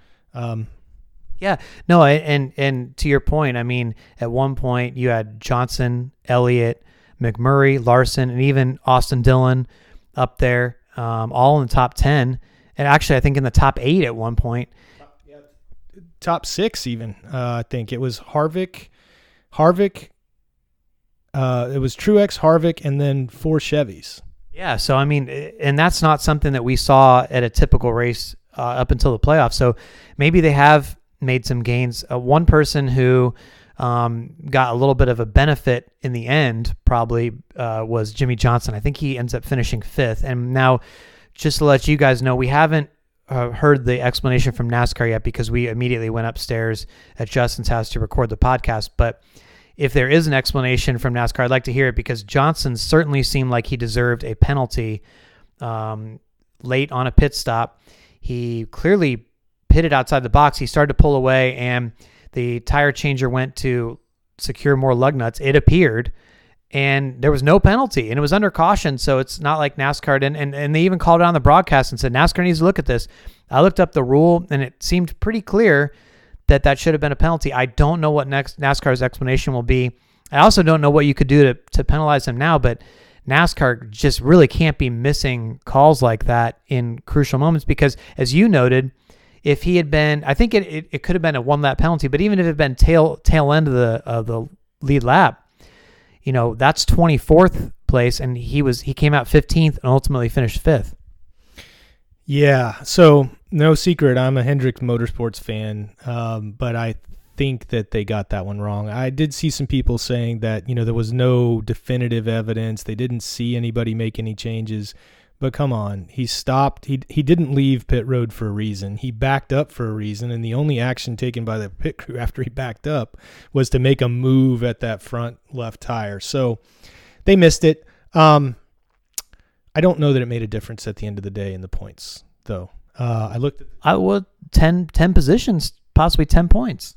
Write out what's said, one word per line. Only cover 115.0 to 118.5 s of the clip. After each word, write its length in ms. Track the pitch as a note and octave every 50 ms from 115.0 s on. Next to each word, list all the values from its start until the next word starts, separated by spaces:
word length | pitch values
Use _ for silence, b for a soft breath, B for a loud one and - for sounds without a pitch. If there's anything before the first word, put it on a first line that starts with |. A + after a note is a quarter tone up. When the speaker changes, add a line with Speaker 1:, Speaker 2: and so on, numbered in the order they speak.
| b b b b b b b _
Speaker 1:
But 120 | C#3 C3
come 200 | - - D3 C3+
on, 340 | B2 A2 G#2 G2+ G2+ G2 E2+ -
he 160 | - - B2
stopped. 600 | A2+ - - - C#3 C3 C3+ C#3 C3+ - - -
He, 160 | - C#3 C3 - -
he 140 | - D#3
didn't 320 | C#3 C3+ F3 E3+ D#3+ C3 C#3+
leave 340 | C#3 C#3 C3+ C3+ A#2+ - -
pit 180 | C3 A#2+ A2
road 260 | C3 C3 B2 A#2 A2
for 140 | - - A#2
a 60 | G#2+